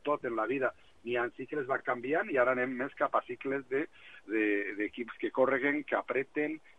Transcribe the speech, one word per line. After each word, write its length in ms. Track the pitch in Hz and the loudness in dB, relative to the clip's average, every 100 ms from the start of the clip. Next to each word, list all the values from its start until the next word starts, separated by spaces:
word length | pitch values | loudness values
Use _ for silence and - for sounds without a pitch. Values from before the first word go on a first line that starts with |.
tot 200 | 147 147 | -2 -2
en 120 | 127 110 | -2 -2
la 100 | 113 | 0
vida. 280 | 139 127 - - - | 0 0 -2 -14 -12
N'hi 140 | 117 123 | -4 -2
ha 120 | 120 - | -2 -4
cicles 320 | 127 151 127 | -6 -4 -2
va 120 | 127 | -2
canviant 500 | - 123 123 165 214 | 0 -2 0 0 2
i 80 | 135 | 4
ara 140 | 123 | 4
anem 260 | 127 127 123 | 4 0 -2
més 160 | 135 - | -4 -2
cap 200 | 143 120 | 2 2
a 60 | - | 0
cicles 400 | 123 139 139 131 | -6 -4 -4 -2
de, 180 | 135 165 - - - - | -2 -2 -8 -20 -18 -2
de, 480 | 110 107 101 101 104 | 2 2 2 0 -2
d'equips 400 | 104 - 113 - | -4 -4 -8 -6
que 120 | 113 | -2
correguen, 520 | - 131 135 143 147 | 2 4 4 0 -2
que 120 | - 104 | 0 -2
apreten, 680 | - 123 139 147 151 156 - | 0 -2 -2 -2 -2 -4 -12